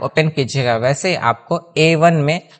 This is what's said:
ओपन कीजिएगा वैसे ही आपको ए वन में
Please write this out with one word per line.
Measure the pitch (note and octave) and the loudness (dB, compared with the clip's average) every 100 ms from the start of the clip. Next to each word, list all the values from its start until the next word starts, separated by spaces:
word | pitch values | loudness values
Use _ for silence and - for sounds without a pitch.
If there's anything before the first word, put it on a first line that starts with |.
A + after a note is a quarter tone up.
ओपन | - - D#3 | -4 -2 -2
कीजिएगा | D3+ B2+ C3+ B2 A2+ | -2 -4 -2 -2 0
वैसे | B2 C#3 F#3 | 0 0 -2
ही | E3 A#2 | -2 -2
आपको | A#2 - E3+ - - | -4 -4 -8 -4 0
ए | D#3+ | 2
वन | D#3+ E3+ | 4 4
में | E3 C#3+ E3+ - _ | 4 0 -2 -6 _